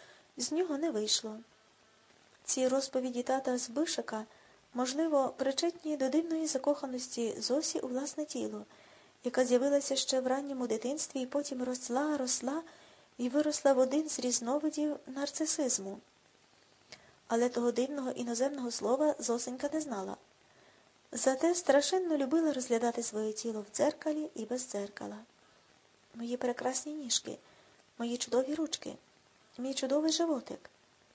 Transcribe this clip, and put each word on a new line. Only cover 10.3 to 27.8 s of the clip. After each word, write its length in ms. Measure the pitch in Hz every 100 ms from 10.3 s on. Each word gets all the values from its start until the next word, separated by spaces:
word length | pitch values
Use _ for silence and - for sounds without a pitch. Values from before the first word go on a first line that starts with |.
| 262 285 262 240
дитинстві 540 | 226 240 302 - 269
і 60 | 254
потім 360 | 285 285 254
росла, 540 | 247 254 - 247 302 294
росла 460 | 254 - 240 302 330 - - - - -
і 100 | 247
виросла 440 | 277 302 294 277
в 60 | 254
один 300 | 254 285 311
з 120 | -
різновидів 760 | 247 240 233 285 302 302 302 285 -
нарцисизму. 920 | 262 285 - 311 - 269 208 190 208 - _ _ _ _ _ _ _ _ - - - _
Але 220 | 233 240
того 240 | 240 240
дивного 380 | 226 269 285 254
іноземного 600 | 247 240 233 269 285 247
слова 440 | 226 208 262 302 294
Зосенька 500 | 240 240 247 254 285
не 80 | 311
знала. 360 | 302 208 190 - - _ _ - - - _ _ _
Зате 420 | 226 - 262 330
страшенно 600 | 349 - 277 285 370 359 302
любила 360 | 269 320 320
розглядати 500 | 262 247 233 240 233
своє 300 | 226 214 214
тіло 280 | 214 233 214
в 160 | 208 -
дзеркалі 540 | 254 311 320 302 302
і 100 | -
без 240 | 220 254 -
дзеркала. 480 | 202 202 - 208 208 226 _ _ _ _ _ _ _ _
«Мої 220 | 233 233 247
прекрасні 560 | 254 240 247 262 302
ніжки, 460 | 302 262 - - - - - - -